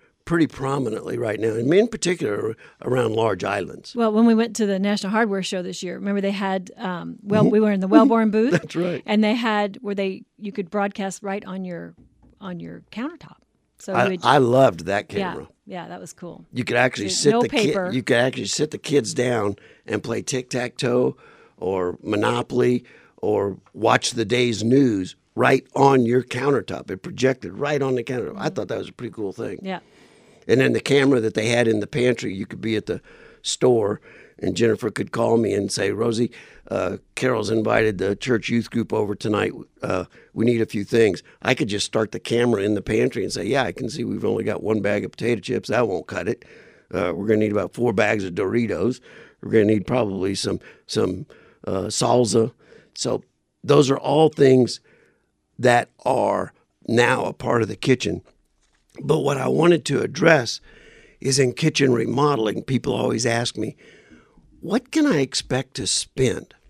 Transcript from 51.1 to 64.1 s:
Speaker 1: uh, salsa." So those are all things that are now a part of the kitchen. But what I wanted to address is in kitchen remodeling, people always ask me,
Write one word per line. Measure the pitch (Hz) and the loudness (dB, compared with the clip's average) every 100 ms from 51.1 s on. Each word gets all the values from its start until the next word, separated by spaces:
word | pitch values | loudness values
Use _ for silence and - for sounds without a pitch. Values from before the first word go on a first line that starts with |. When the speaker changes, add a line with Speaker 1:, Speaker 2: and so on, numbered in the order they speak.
| 92 147 - _ _ - | -2 -12 -20 _ _ -6
Speaker 1:
uh, | 95 92 | -4 -4
salsa." | - 120 120 117 113 120 - _ - _ - | -2 2 4 4 2 0 -4 _ -20 _ -10
So | 120 107 - _ _ _ | -4 -6 -6 _ _ _
those | - 143 135 | 4 4 6
are | 135 | 2
all | 139 147 156 | 2 4 4
things | - 135 131 120 - _ _ _ _ _ _ _ - | 6 6 6 4 -2 _ _ _ _ _ _ _ -2
that | 123 120 117 _ - | 2 4 0 _ -2
are | 127 104 98 92 - _ _ - | 0 0 -2 -4 -10 _ _ -2
now | 117 120 123 - | 2 4 2 -2
a | |
part | - 127 117 | -6 -2 0
of | 104 | 0
the | 107 | -2
kitchen. | - 127 - 90 - _ _ _ _ _ _ - | 0 0 0 -6 -8 _ _ _ _ _ _ -8
But | 139 156 | -2 0
what | 139 135 | 0 -2
I | 131 | -2
wanted | 135 170 170 - | 2 4 4 2
to | 143 | -2
address | 110 143 165 156 117 - - - - - - _ | -2 0 4 4 2 -8 -14 -20 -20 -20 -20 _
is | - 135 | -2 2
in | 131 | 2
kitchen | 120 156 - 135 | 2 0 2 2
remodeling, | 120 113 117 147 139 110 113 | 2 0 2 2 2 -2 -4
people | - 127 123 | -2 -2 0
always | 117 120 117 120 | -2 0 0 0
ask | 117 120 - | 0 -2 -6
me, | 110 - - - _ | -8 -10 -20 -20 _